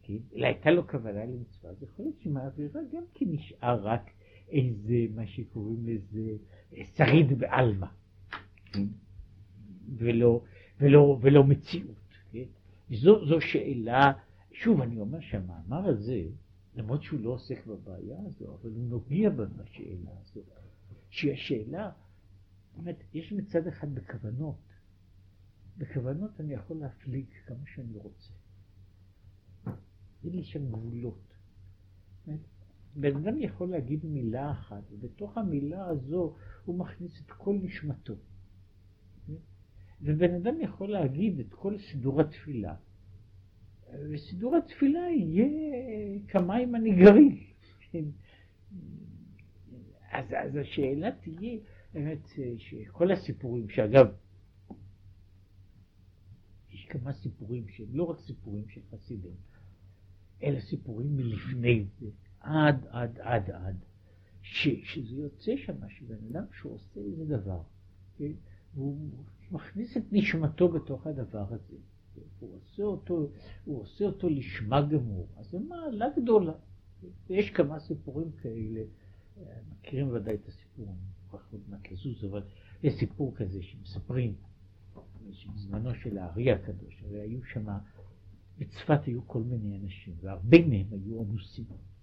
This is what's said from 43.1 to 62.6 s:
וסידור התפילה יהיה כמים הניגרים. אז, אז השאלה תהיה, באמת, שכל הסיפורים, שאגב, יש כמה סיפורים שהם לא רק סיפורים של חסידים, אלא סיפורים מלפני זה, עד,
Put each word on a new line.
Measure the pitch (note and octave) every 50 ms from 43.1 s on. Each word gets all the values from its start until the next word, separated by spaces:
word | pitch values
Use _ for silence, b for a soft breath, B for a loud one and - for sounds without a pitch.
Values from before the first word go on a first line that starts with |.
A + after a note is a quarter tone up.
| - - - - - - - - - - - - - - - - - C#3+ D3 D3
וסידור | D3+ D3 - - - F3+ G#3 B3+ D#4
התפילה | E4+ - - - - C#4+ C4+ D4 E4+ F4+ F4+
יהיה | E4+ C#4+ F3 D#3 D#3 F#3 A#3+ C#4+ D4+ D#4 D#4 D4+ C#4 A#3+ C4 B3+ A3 G#3+ G#3 G3+ G3 G3+ G3+ -
כמים | - F#3+ F3+ F3 G3 A#3+ B3 B3 A#3+
הניגרים. | A#3 A3+ A3 G3 F3+ F#3 G#3 G3+ A#3 D4+ C#4 - - - - - - - - - - - - - E3+ D#3 D3 C#3+ - b b b b b b b _ - - G3+ F3+ E3 - - - - - - - - - - - - - - - - - - - - - - - - -
אז, | - A#2+ - - -
אז | - - C#3+ C3+
השאלה | D3 C#3 - - D3+ C#3 C3 C#3 D3 E3+ A#3 C4+ -
תהיה, | - E3+ D#3+ E3+ G3+ A#3+ A#3+ G#3+ B B B B B B
באמת, | - D#3 D3 D3+ D#3+ D3+ - - - D3+ C3+ B2 A#2+ A2
שכל | - - - A#2 G#2+ - - - E3+ F#3
הסיפורים, | F#3+ F3+ - - - - - B2+ A#2+ B2 A2+ G2+
שאגב, | - - A2+ G#2 A2 C3+ B2+ G2+ G2 - - - - - - - - - - - - - - - - - - - - - - - - - - _ - - - - - - - _ _ - - - _ - - - - - - - - - - -
יש | F#2+ F#2+ -
כמה | - - C#3 A#2+ C#3
סיפורים | C3+ - - C3 F#2+ - A2 G2+ A#2+ A#2+ A2 G2
שהם | F#2+ - A2 G2+
לא | G#2+ D3
רק | F3 E3 E3 -
סיפורים | - - B2 - - A2 G2+ G#2 G#2 -
של | - - - -
חסידים, | - A#2 - - A#2+ G2 F2+ F2+ F2+ F#2 F#2 b b b b b b _ - - - - - - - - - - - -
אלא | - D3 C#3 B2+
סיפורים | - - - - - - A2 G#2+ B2+ D3 D3
מלפני | C3+ B2+ A#2 G#2+ G2 - A#2+ C3 B2 A#2+ A#2+ A#2+ A2 G2+ F#2+ - -
זה, | - G3+ - - - - - -
עד, | - C#3+ D3+ D#3